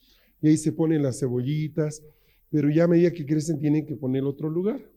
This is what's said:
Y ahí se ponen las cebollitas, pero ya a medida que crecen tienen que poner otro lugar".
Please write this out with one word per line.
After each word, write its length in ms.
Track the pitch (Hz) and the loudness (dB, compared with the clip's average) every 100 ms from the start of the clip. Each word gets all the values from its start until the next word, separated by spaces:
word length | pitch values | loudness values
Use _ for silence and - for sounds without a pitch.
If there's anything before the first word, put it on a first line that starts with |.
| _ _ _ _ | _ _ _ _
Y 80 | 156 | 2
ahí 80 | 156 | 2
se 160 | 156 | 2
ponen 300 | - 160 160 | 0 0 2
las 160 | 139 120 | 0 -2
cebollitas, 840 | 135 123 127 151 156 156 151 151 - _ _ _ _ | -2 -2 -2 -4 -4 -4 -6 -6 -16 _ _ _ _
pero 200 | 151 143 | 0 2
ya 140 | 151 | 4
a 40 | 170 | 4
medida 240 | 170 175 | 4 4
que 140 | 165 139 | 0 -2
crecen 320 | 156 151 151 | -2 -2 -2
tienen 280 | 147 147 143 | 0 0 -2
que 100 | 131 | -6
poner 280 | 127 131 | -4 -2
otro 240 | 135 139 151 | -2 -4 -6
lugar". 320 | 160 190 277 - | -4 -2 -4 -10